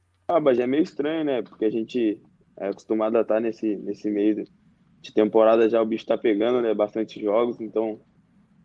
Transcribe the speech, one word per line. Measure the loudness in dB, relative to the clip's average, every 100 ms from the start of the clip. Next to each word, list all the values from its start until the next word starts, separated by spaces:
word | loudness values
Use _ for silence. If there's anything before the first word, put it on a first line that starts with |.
| _ _ -2
Ah, | 2
mas | 4 2
é | 2
meio | 0
estranho, | -2 -2 -4 -2
né? | -2 -4
Porque | -6 -4
a | -2
gente | -2 -4 -2 -2 -2 _ _ _ -10
é | -8
acostumado | -8 -6 -2 0 0
a |
tá | 2 0
nesse, | -2 -4 -6 -4
nesse | -8 -8 -4
meio | 0 0
de, | 0 -6 _ _ _ _ _
de | -6
temporada | 0 2 4 6 6 4
já, | 2
o | 0
bicho | -4 -4
tá | -2
pegando, | 0 0 0 0
né? | 0
Bastante | 0 -2 -2 -6 -6
jogos, | 0 0 0 -4
então, | -4 -4 -4 -8 _ _ _ _ _ _